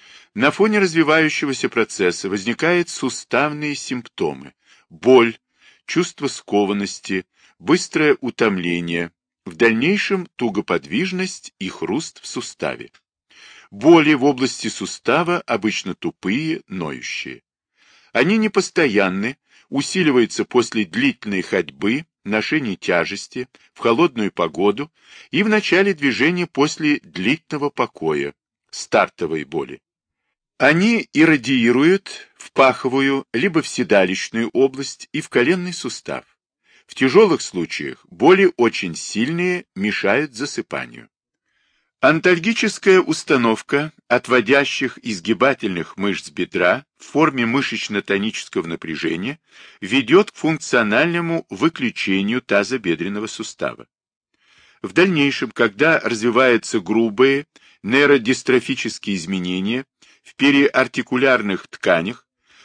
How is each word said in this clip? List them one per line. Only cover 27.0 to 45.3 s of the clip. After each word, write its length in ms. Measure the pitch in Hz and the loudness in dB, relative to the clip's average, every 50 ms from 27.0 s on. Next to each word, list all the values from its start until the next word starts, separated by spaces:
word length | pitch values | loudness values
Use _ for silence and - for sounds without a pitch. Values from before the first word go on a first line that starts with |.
длительного 680 | - - - - 92 110 143 160 _ - 156 147 139 143 | -4 -10 -8 -4 -2 -2 -2 -2 _ -8 -8 -6 -6 -4
покоя, 640 | - - 123 110 - - 80 80 76 73 69 71 - _ _ _ _ _ _ _ | -2 -2 -4 -4 -4 -6 -4 -2 -2 -2 -4 -6 -10 _ _ _ _ _ _ _
стартовой 760 | - - - - - 110 95 90 - - 90 78 80 78 73 | -18 -18 -6 0 2 2 2 0 -2 -6 -6 -4 -4 -6 -6
боли. 380 | 69 - 80 67 64 69 - _ _ _ _ _ _ _ _ _ _ _ _ _ _ _ - | -6 -6 -8 -6 -8 -10 -18 _ _ _ _ _ _ _ _ _ _ _ _ _ _ _ 0
Они 520 | - 139 151 170 190 226 233 214 135 - - | 2 4 4 4 4 2 2 0 -2 -2 2
иррадиируют 1160 | 139 156 165 156 139 113 120 139 127 113 117 123 127 143 165 190 196 - - - - - _ _ | 2 4 4 4 2 0 0 0 2 4 4 4 4 4 4 2 2 -2 -8 -18 -18 -18 _ _
в 160 | - - - | -20 -20 -4
паховую, 760 | - - 135 131 123 - - 131 123 135 135 139 139 135 - _ - | 2 4 4 4 4 2 -2 -2 0 0 0 0 0 -2 -4 _ -4
либо 300 | 117 151 202 165 160 135 | -2 -2 0 0 -2 -2
в 40 | - | -2
седалищную 840 | - - 123 - 107 101 95 92 95 95 - - - 113 113 - | -4 -4 0 4 4 4 4 4 0 -4 -6 -6 -4 -4 -4 -2
область 600 | - 117 135 135 131 135 139 - - - - - | 0 2 2 2 2 -2 -12 -12 -12 -16 -16 -12
и 80 | - 151 | -10 -10
в 80 | - - | -6 -2
коленный 440 | - 127 123 139 180 185 180 180 170 | 0 2 2 2 2 0 -2 -8 -10
сустав. 520 | - - 131 - - - - 69 65 - _ _ _ _ _ _ _ _ _ _ _ _ | -10 -10 -10 -10 -10 -10 -10 -10 -10 -12 _ _ _ _ _ _ _ _ _ _ _ _
В 80 | - - | -14 -4
тяжелых 480 | - 131 131 123 190 226 - 160 120 | 0 0 4 6 6 6 6 4 0
случаях 640 | - - - 92 85 - - - 76 69 65 - _ - | -4 -6 -6 -6 -6 -6 -6 -8 -10 -10 -12 -14 _ -18
боли 400 | - 82 107 160 185 196 196 180 - - | -4 2 4 6 6 6 4 2 2 2
очень 360 | 120 113 - - - 90 80 | 0 2 0 -2 -6 -8 -8
сильные, 720 | - - - - 104 113 139 165 170 175 180 180 180 - _ - | -8 -10 -8 -4 -4 -2 -2 -2 -2 -2 -2 -4 -4 -8 _ -8
мешают 640 | 95 98 107 98 - - 196 196 127 156 147 127 | -6 -4 -4 -2 -2 0 0 2 0 0 -4 -6
засыпанию. 720 | 107 135 143 - - 110 - - 143 - 60 58 60 58 _ _ _ _ _ _ _ _ _ _ _ _ _ _ _ _ _ _ _ | -8 -8 -8 -6 -8 -8 -6 -8 -10 -10 -10 -14 -20 -20 _ _ _ _ _ _ _ _ _ _ _ _ _ _ _ _ _ _ _
Антальгическая 1000 | - - 151 160 156 180 180 170 160 214 226 - - 214 - - - 202 185 185 | 2 4 4 4 4 2 2 2 2 -2 -2 0 0 -2 -2 0 4 6 6 6
установка 920 | - - 160 - - - 156 131 120 117 110 - - - - 143 151 156 - _ _ - | 6 2 -2 -4 -2 0 2 2 4 2 0 0 -2 -2 -2 -2 -2 -4 -10 _ _ 0
отводящих 920 | 120 123 - - 123 127 110 101 135 139 139 135 - - 139 123 - - | 0 0 0 2 2 2 4 4 4 2 2 0 -2 -4 -4 -6 -6 -8
изгибательных 960 | - 123 107 90 82 95 | -10 -10 -10 -6 -2 -2